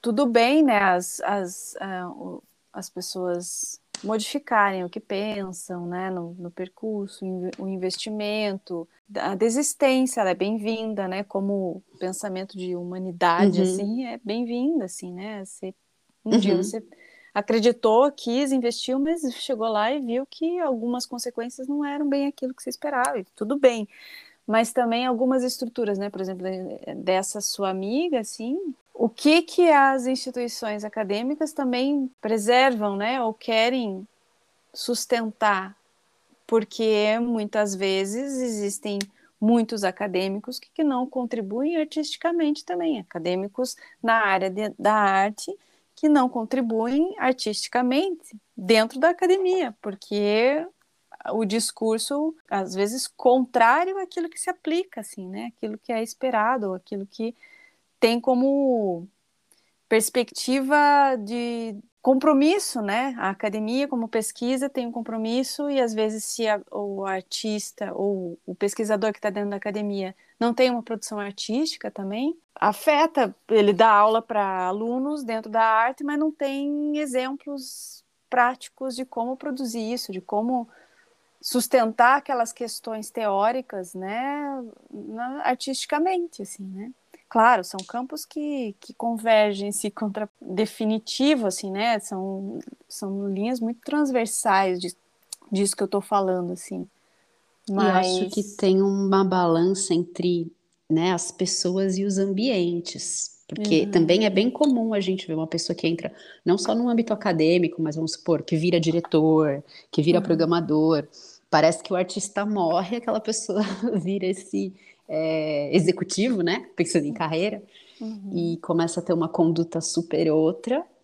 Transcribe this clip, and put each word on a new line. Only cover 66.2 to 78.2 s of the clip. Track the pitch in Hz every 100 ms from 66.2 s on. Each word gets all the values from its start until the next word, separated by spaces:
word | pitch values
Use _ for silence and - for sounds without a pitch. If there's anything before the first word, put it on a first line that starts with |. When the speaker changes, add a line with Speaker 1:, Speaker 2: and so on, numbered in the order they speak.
Speaker 1:
se | - - 220
a, | 208 -
o | 208 202 196 196
artista | 190 185 - 220 214 - - 196
ou | - 202 190 180 170 -
o | 180
pesquisador | 202 - 214 214 214
que | 208
tá | 208
dentro | 196 202
da | 202
academia | 208 208 208 202 185 196 _ _
não | 233
tem | 233 254
uma | 240
produção | 226 226 - 214
artística | 202 202 - 226 311 - 208
também, | - 196 214 285 330 _ -
afeta, | 202 202 - 302 320 302 220 - -
ele | 220 208
dá | 185 226
aula | 208 214 226
pra | 226 214 196 190 185
alunos | 202 226 247 277 302
dentro | 240 220 220
da | 220
arte, | 226 220 233 269
mas | 285 294
não | 311
tem | 302 277 277 285 294 294 294
exemplos | 302 254 254 285 - 285 254 - - - _ _